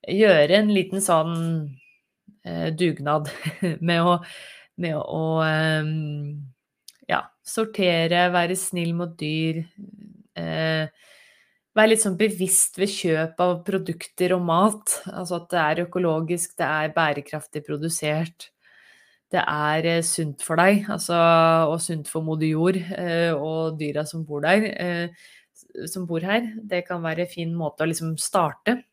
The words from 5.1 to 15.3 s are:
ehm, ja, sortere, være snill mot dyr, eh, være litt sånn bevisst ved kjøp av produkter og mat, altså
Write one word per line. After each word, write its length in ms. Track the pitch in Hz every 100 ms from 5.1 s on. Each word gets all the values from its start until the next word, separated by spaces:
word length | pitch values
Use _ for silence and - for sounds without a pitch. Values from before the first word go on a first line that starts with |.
| 160 160 160 160
ehm, 960 | 156 160 156 156 156 151 147 147 147 135 _ _ _ - _ -
ja, 140 | - - _
sortere, 840 | - - 220 214 180 170 165 175 180
være 240 | 175 170 185
snill 340 | - 180 170 170
mot 180 | 175 170
dyr, 460 | 151 156 160 160 165 - 196 - - - _ -
eh, 500 | 165 160 160 160 156 _ _ - _ _ _ _ _
være 220 | - 220
litt 100 | 220
sånn 160 | 208 180
bevisst 560 | 214 180 185 - - -
ved 160 | 202
kjøp 480 | - 175 160 160 160
av 200 | 180 175
produkter 680 | 170 190 - 165 - - 180 185
og 80 |
mat, 540 | 175 165 214 208 - - -
altså 320 | - 175